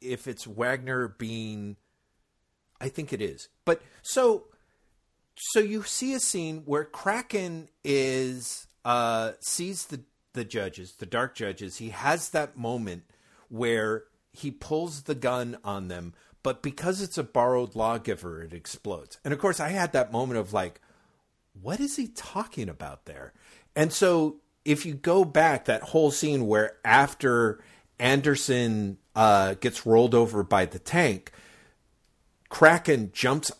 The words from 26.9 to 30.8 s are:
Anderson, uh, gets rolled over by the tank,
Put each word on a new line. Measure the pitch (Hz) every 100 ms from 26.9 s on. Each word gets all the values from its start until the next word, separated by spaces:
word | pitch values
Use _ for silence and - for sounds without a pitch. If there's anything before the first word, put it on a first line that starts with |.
| 123 143 - 135 120 113 104 - - _ -
Anderson, | 123 139 143 139 - 123 120 107 101 95 _ 110
uh, | 110 101 95
gets | 98 120 - 113
rolled | 113 120
over | 120 113 104
by | 90 101 92
the |
tank, | 92